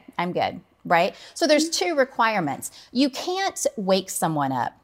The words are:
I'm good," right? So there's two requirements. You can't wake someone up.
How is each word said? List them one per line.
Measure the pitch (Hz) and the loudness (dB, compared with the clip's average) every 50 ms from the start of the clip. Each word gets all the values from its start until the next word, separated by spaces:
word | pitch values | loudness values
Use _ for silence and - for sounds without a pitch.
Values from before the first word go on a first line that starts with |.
| _ - - - | _ -12 -6 -4
I'm | 175 180 | -4 -2
good," | 170 160 110 92 87 175 - _ _ _ - | 0 0 0 -2 -2 -6 -14 _ _ _ -2
right? | 175 175 165 175 196 - - - - - | 2 4 4 4 2 -2 -6 -16 -12 -6
So | - 339 | 0 2
there's | 320 302 294 311 330 | 4 4 4 4 2
two | 330 - 381 359 330 | 0 -2 -2 0 2
requirements. | 285 269 262 - - 233 226 220 196 165 143 131 - - - - - - - | 2 0 0 2 0 0 2 2 0 -2 -2 -4 -6 -10 -14 -16 -18 -16 -6
You | - 233 285 277 | -2 0 0 0
can't | 254 - - 359 359 381 392 370 - - - - - - | 0 -4 -6 -4 -2 -2 -2 -2 -4 -4 -4 -4 -4 -4
wake | 190 185 190 190 190 - | 0 2 2 0 0 -2
someone | - - 190 165 160 147 139 131 | -6 -4 -2 -2 0 0 -2 -2
up. | 135 123 117 - - _ | -2 -2 -4 -4 -6 _